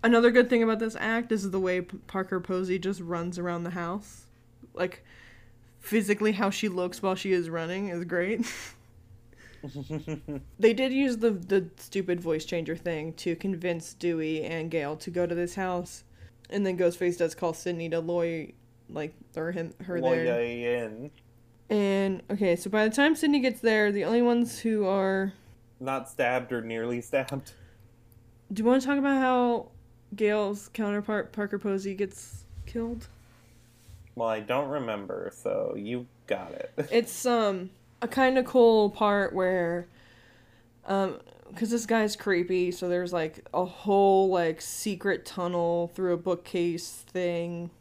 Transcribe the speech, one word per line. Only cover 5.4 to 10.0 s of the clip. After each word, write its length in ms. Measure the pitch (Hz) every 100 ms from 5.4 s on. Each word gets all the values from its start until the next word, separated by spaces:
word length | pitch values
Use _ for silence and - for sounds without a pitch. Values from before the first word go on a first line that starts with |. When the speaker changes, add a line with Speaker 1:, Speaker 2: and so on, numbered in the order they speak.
| - - - -
Speaker 1:
physically 540 | - 220 196 208 214
how 160 | 196 202
she 160 | 196 214
looks 320 | 180 180 180
while 140 | 196 185
she 160 | 196
is 180 | 185 165
running 380 | 165 165 185 202
is 160 | 170
great. 420 | 175 170 180 220 233
<laughs> 240 | - - - - - - - - - - -
Speaker 2:
<laughs> 100 | 143 139 139 156